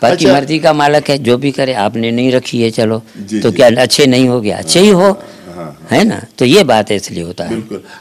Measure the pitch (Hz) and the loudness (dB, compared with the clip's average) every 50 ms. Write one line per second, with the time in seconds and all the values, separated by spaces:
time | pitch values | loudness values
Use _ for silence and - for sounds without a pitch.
0 | - 117 180 175 165 131 135 143 135 135 156 156 151 160 156 151 147 143 147 151 | 0 0 2 2 2 2 2 2 0 -2 -2 0 2 2 2 2 2 2 2 0
1 | 139 - 143 139 131 117 123 123 143 143 131 - 139 131 127 110 98 107 113 117 | 0 0 -4 -2 0 0 0 0 0 -2 -2 -2 -2 -2 -2 -2 -2 -4 -2 -4
2 | 113 117 117 120 123 131 127 127 123 - - 120 117 113 113 - 113 110 113 110 | -4 -2 -2 -2 0 0 0 0 -2 -4 -4 -2 -2 -2 0 0 -2 -2 -2 -4
3 | 110 - - - 101 98 110 107 95 120 92 135 131 120 113 123 131 117 - - | -8 -12 -18 -18 -12 -8 -4 -2 0 0 2 4 4 4 4 2 0 0 2 2
4 | 147 131 127 127 131 123 123 123 107 104 90 - 92 - - 170 196 214 196 175 | 2 4 4 4 2 2 0 -2 -2 -4 -6 -6 -4 -2 2 4 4 4 6 4
5 | 185 196 196 - - - - - - 92 87 87 85 156 - - - - 110 147 | 4 2 2 0 -6 -18 -20 -20 -20 -18 -16 -16 -14 -16 -16 -14 -8 -2 0 0
6 | 202 226 127 104 - - _ - 131 123 156 208 190 131 117 110 101 - 104 95 | 0 0 -2 -4 -10 -10 _ -2 0 4 4 4 4 4 2 0 0 0 -4 -6
7 | - - 90 87 85 85 90 - 85 - - 113 107 - 101 95 - - - - | -6 -8 -10 -10 -10 -10 -10 -10 -8 -8 -8 -8 -10 -10 -14 -16 -16 -18 -20 -18